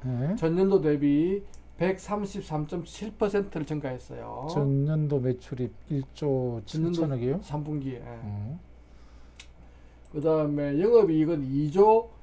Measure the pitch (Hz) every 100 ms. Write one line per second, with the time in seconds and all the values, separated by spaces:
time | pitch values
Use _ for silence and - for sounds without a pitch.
0 | 127 123 139 214 165 170 190 196 151 147
1 | 143 143 170 196 196 - - - 175 190
2 | - 208 202 196 - 156 151 180 - -
3 | 214 - 208 202 196 175 147 151 139 127
4 | - 123 113 113 143 165 139 139 143 156
5 | 151 139 123 123 - 127 120 - - 143
6 | 135 - 151 131 127 113 101 156 165 175
7 | 156 135 123 165 - 147 147 151 135 120
8 | 120 117 107 104 107 165 - - - -
9 | - - - - - - - - - -
10 | - 156 156 156 147 147 143 143 202 233
11 | 196 156 156 165 131 139 151 170 214 226
12 | 233 -